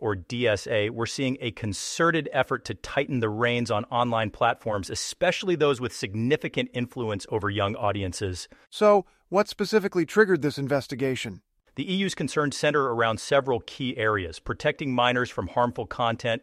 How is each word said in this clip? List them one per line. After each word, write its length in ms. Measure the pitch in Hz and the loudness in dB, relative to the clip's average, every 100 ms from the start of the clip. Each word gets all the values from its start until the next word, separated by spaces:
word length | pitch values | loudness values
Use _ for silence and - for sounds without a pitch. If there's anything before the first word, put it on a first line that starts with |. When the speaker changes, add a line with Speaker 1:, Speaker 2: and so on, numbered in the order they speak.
Speaker 1:
or 140 | 113 98 | -4 -4
D 300 | - 120 117 | -4 0 2
S 200 | 101 - | 2 0
A, 240 | 110 104 | 0 0
we're 160 | 117 113 | -2 -4
seeing 320 | - 131 135 | -2 -2 -2
a 100 | 120 | -6
concerted 760 | - 107 95 - - 170 165 147 | -6 -6 -6 -4 0 2 2 0
effort 360 | 135 - 131 - | 0 0 -2 -6
to 80 | |
tighten 460 | 107 - 139 147 127 | -10 -4 -2 0 0
the 100 | 110 | 0
reins 400 | 107 120 120 117 | 2 2 2 0
on 160 | 104 - | -2 0
online 420 | 120 120 113 110 | 0 2 0 0
platforms, 600 | - 117 - 113 104 92 | 2 0 0 -2 -4 -4
especially 680 | 107 - - 170 - 190 165 | -6 -8 0 0 0 0 2
those 240 | 147 127 | 2 2
with 160 | 120 - | -2 -6
significant 720 | 107 107 120 151 165 - 123 | -6 -2 0 0 0 -4 -4
influence 520 | 123 120 131 110 101 - | -4 -6 -4 -4 -4 -2
over 180 | 110 101 | -2 0
young 260 | 101 101 | 2 0
audiences. 720 | 110 104 101 92 - 98 87 - - _ | 0 0 0 -2 -4 -4 -4 -10 -20 _
Speaker 2:
So, 380 | - 208 208 - _ - | 2 6 6 2 _ -2
what 180 | 185 208 | 0 0
specifically 560 | - 196 214 196 180 | -2 0 0 2 0
triggered 380 | 151 208 202 170 | 2 4 6 4
this 160 | 143 139 | 2 -2
investigation? 840 | 135 139 - 123 135 123 113 90 _ _ _ | 0 0 -2 -2 -2 -2 -6 -12 _ _ _
Speaker 1:
The 180 | - 170 | -8 -2
E 40 | 185 | 0
U's 180 | 190 | -2
concerns 420 | - 147 156 143 - | -2 -2 0 0 0
center 300 | 151 147 135 | 2 2 2
around 340 | 117 113 110 | 2 2 0
several 400 | - 139 135 117 | 2 2 4 0
key 380 | - - 127 131 | -2 -6 -6 0
areas: 400 | 110 104 85 - | 2 2 -2 -8
protecting 560 | - 117 151 - 147 | -8 -4 -2 -2 0
minors 340 | 123 123 123 120 | 2 4 2 0
from 200 | - 92 | -4 -2
harmful 360 | 123 120 120 | 0 0 0
content, 560 | 110 - 117 113 120 117 | -6 -2 0 0 -2 -4